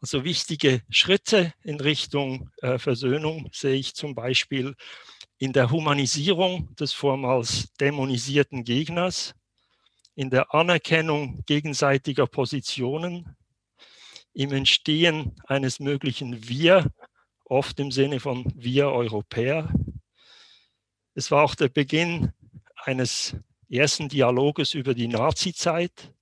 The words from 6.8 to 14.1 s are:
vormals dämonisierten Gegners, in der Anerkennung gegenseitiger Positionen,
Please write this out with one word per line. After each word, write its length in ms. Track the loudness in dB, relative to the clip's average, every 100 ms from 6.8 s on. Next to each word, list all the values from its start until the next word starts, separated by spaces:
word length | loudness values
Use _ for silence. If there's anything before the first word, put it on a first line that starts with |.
| -6
vormals 800 | -2 -2 0 0 0 0 -4 -6 _
dämonisierten 840 | -2 0 -2 -2 0 2 2 0 -2
Gegners, 680 | -2 -2 -2 -2 -4 -10 -12 _ _ _ _ _ _ _
in 160 | -8 0
der 240 | 2 2
Anerkennung 920 | 2 4 2 2 0 2 -2 -2 -8 0
gegenseitiger 840 | 0 0 0 2 2 0 0 0
Positionen, 1080 | 0 -2 -2 -6 -4 -4 -2 -6 -8 -14 -20 _ _ _ _ -20 -20 -20